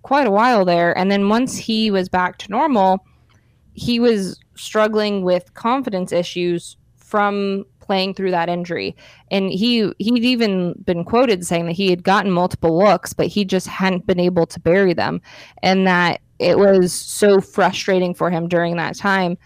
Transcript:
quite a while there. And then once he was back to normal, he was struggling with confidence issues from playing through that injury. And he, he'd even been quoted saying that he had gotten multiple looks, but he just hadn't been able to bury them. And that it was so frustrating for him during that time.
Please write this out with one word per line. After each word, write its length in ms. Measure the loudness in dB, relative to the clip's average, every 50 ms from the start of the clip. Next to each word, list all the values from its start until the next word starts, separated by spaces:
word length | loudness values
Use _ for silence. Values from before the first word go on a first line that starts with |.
| -4
quite 240 | 0 0 2 2
a 40 | 2
while 340 | 2 2 4 4 4 2 4
there. 300 | 4 2 2 2 2 0
And 140 | 0 0 0
then 200 | 0 0 2 2
once 280 | 2 0 0 -2 -6
he 320 | -8 -6 -4 -2 0 0 0
was 180 | 0 0 -2
back 300 | 0 -2 -2 -2 -2 -4
to 140 | -8 -12 -6
normal, 520 | -4 -2 0 2 2 2 4 4 2 0 -2 _ _ _ _ _ _ _ _ _ _ _ _ _ _
he 260 | -8 -4 -2 0 2
was 400 | 2 2 2 2 0 -4 -8 -12 _ _ _
struggling 720 | -18 -12 -4 0 0 0 2 2 0 0 0 -2 -2 0
with 280 | 0 0 0 -2 _ -12
confidence 560 | -6 -2 -2 -2 -2 -2 -4 -4 -4 -4 -2
issues 640 | -2 -2 -2 -4 -4 -4 -2 -2 -2 -4 -6 -10 -20 _ _ _ _
from 720 | _ _ -4 -2 0 0 0 -2 -2 -4 -4 -4 -6 -8 _ _ _
playing 340 | -6 -4 -2 -2 -2 -2 -4
through 180 | -4 -4 -2
that 160 | -2 -2 -2
injury. 480 | -2 -4 -4 -6 -6 -6 -6 -6 -8 -10 -12 -18 -20 -20 -20 _ -4
And 200 | -2 -2 -2 -2
he, 420 | -2 -2 0 0 0 0 0 -2 -2
he'd 260 | -4 -2 0 0 0 2
even 500 | 0 0 2 0 0 0 0 -2 -4 -6 -6 -4
been 180 | -4 -4 -4 -2
quoted 420 | -2 0 2 2 2 2 0 -2
saying 200 | -2 -2 -2 -2
that 80 | -4 -4
he 160 | -2 0 0
had 140 | 0 0 2
gotten 280 | 2 2 2 2 0
multiple 460 | 0 0 0 0 -2 -2 0 2 2
looks, 340 | 4 4 4 4 2 0 -6
but 160 | -6 -4 -4
he 160 | -2 -2 -2 -2
just 240 | 0 -2 -4 -4
hadn't 380 | -4 -6 -2 -2 -2 -2 -2 -2
been 160 | -2 0 0
able 240 | 0 0 2 0 0
to 140 | -2 -4 -4
bury 340 | 0 2 2 4 4 2 2
them. 280 | 0 -2 -4 -4 -6 -10 -14 -20 -20 -20 -20 -10 -4 0
And 220 | 0 2 2 2
that 360 | 2 2 2 2 0 -2 -4 _ _ _ -2
it 180 | 0 2 4
was 360 | 4 6 6 6 4 4 2 -2
so 480 | -6 -10 -10 -4 0 2 4 4 4
frustrating 720 | 2 0 -2 0 0 0 0 -2 -2 0 0 0 0 -2 -2
for 160 | -2 -2 -2
him 180 | -2 -2 -2
during 300 | -2 0 0 0 -2 -2
that 180 | -4 -6 -6 -6
time. 420 | -4 -2 -2 0 0 0 -2 -4 -6 _